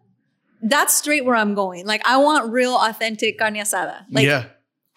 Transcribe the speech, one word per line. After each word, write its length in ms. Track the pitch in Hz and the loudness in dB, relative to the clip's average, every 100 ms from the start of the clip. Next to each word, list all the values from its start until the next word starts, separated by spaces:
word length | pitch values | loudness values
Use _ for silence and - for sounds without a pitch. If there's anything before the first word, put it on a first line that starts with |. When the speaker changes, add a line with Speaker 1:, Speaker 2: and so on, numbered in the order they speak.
| _ _ _ _ _ _ | _ _ _ _ _ _
Speaker 1:
that's 300 | 214 294 370 | 0 2 2
straight 300 | - 294 294 | 0 0 0
where 100 | 254 233 | 2 2
I'm 180 | 208 | 2
going. 320 | 202 190 175 196 | 0 -4 -6 -4
Like, 200 | 214 - | -2 2
I 120 | 269 | 4
want 340 | 294 302 226 | 4 4 0
real, 220 | 240 247 | 0 0
authentic 640 | 247 220 220 226 214 220 214 | 2 0 -2 -6 -2 -4 -2
carne 160 | 220 | -4
asada. 500 | 214 202 190 160 - 196 | -2 -4 -4 -4 -8 -6
Like, 160 | - 139 | 0 2
Speaker 2:
Yeah. 180 | 143 113 _ _ _ _ | 0 -4 _ _ _ _